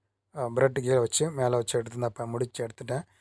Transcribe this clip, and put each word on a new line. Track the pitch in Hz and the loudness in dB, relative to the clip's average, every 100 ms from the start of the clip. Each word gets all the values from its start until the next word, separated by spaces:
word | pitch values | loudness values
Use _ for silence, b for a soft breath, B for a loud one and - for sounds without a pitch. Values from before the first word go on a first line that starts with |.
| _ _ _ 151 | _ _ _ -6
அ, | 123 | -2
பிரெட் | 120 131 | 2 2
கீழே | 127 123 131 | 2 2 4
வச்சு | 113 - 156 | 4 2 0
மேலே | 143 123 123 | 2 2 2
வச்சு | 117 123 | 0 -2
எடுத்து | 113 120 | -2 -4
நான் | 120 | -4
இப்போ | - 117 | -4 -6
முடிச்சு | 120 120 - 117 | -4 -4 -4 -8
எடுத்துட்டேன். | - 120 131 - _ | -8 -6 -6 -6 _